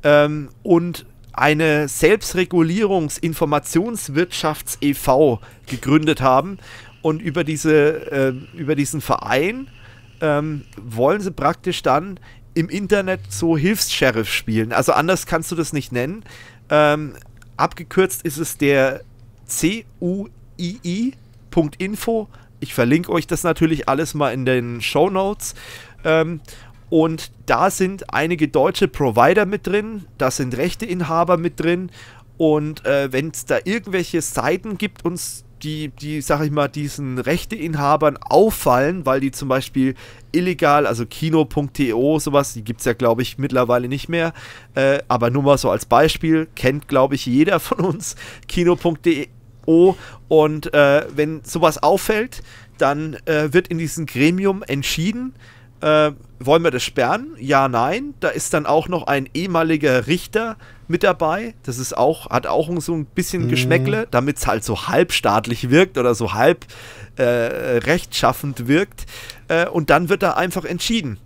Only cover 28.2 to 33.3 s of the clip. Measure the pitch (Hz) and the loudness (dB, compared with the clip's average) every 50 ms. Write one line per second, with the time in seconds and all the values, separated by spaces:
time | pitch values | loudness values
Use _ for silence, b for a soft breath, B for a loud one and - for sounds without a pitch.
28.2 | 151 165 180 156 156 139 - 143 131 180 185 - 202 156 - - 147 127 104 117 | 0 0 0 0 -2 0 2 2 2 2 2 0 -2 -2 0 0 -2 2 4 6
29.2 | 117 143 185 214 208 185 208 202 - - 185 208 208 220 226 208 170 - - - | 6 6 6 4 2 0 -2 -6 -4 -2 -2 -2 -2 -4 -10 -12 -14 -16 -6 -2
30.2 | 135 131 - - 143 127 120 120 147 180 - - 226 233 180 180 175 143 160 165 | -2 -2 0 -2 -4 -4 -2 -2 -2 -4 -4 -6 -8 -6 -4 -6 -4 -2 0 0
31.2 | 175 175 180 160 165 170 143 - 156 165 175 175 185 180 B B B B B B | 2 2 2 0 0 -4 -6 -2 -2 0 0 -2 -4 -10 B B B B B B
32.2 | B B - - 165 156 151 151 151 151 156 - - - 139 139 139 135 127 127 | B B -4 0 2 2 2 2 0 -4 -8 -6 -2 0 0 0 0 0 -2 -4
33.2 | 151 160 | -4 -4